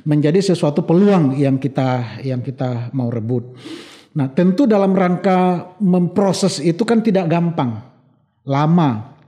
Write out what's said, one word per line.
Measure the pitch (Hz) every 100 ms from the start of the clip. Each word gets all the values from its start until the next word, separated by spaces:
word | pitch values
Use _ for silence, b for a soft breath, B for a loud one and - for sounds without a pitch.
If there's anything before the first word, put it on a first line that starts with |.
menjadi | - 147 147 180
sesuatu | 196 170 151 143 160
peluang | 170 202 190 143 135
yang | 139 131
kita, | 135 - 131 127 117 104
yang | 135 127
kita | 120 123 127 120 120
mau | 139 120
rebut. | 117 110 123 120 B B B B B B 156
Nah, | 135
tentu | 135 180 185
dalam | 277 208 196 185
rangka | 180 175 202 185 185 175 - -
memproses | 196 180 175 190 196 - 190 -
itu | 156 165
kan | 226 233
tidak | 226 196 170
gampang, | 170 170 160 127 110 - _ _ _ _ _
lama. | - 139 156 175 151 107 107 -